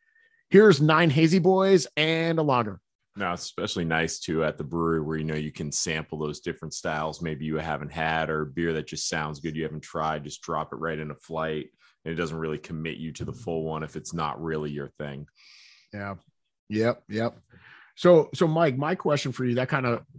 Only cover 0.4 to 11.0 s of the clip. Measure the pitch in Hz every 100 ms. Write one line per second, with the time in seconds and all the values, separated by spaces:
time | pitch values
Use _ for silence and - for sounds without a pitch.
0.4 | _ 190 214 139 151 156 170 139 160 185
1.4 | 170 190 190 190 - - 156 165 165 165
2.4 | 156 123 107 95 _ _ _ - 95 87
3.4 | - - 104 - 82 80 82 - - 80
4.4 | 78 - 73 85 82 82 76 80 78 78
5.4 | 76 - 76 - - 80 76 78 76 76
6.4 | - 80 80 - 87 76 78 76 82 76
7.4 | 78 78 80 71 71 76 80 80 78 78
8.4 | 76 67 85 80 73 76 - 85 78 73
9.4 | 80 78 78 78 - 82 78 76 73 -
10.4 | - 80 78 - 80 78